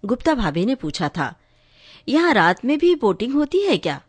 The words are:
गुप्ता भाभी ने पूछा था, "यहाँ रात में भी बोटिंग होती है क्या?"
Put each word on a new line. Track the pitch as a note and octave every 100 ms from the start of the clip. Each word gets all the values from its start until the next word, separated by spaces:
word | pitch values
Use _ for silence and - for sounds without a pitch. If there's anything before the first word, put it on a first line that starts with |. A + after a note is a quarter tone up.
| G3+
गुप्ता | B3+ -
भाभी | D4 G3 D3+ G3
ने | C4+
पूछा | D3+ - D3
था, | - C3+ - _ _ _ _ - - -
"यहाँ | C#4+ F4
रात | A#3+ E3 F3+ A#3+
में | D4
भी | E4+ E4
बोटिंग | G#3+ F#3 A#3+
होती | C#4 D4 F4+
है | G4+ A#3
क्या?" | E3 C#3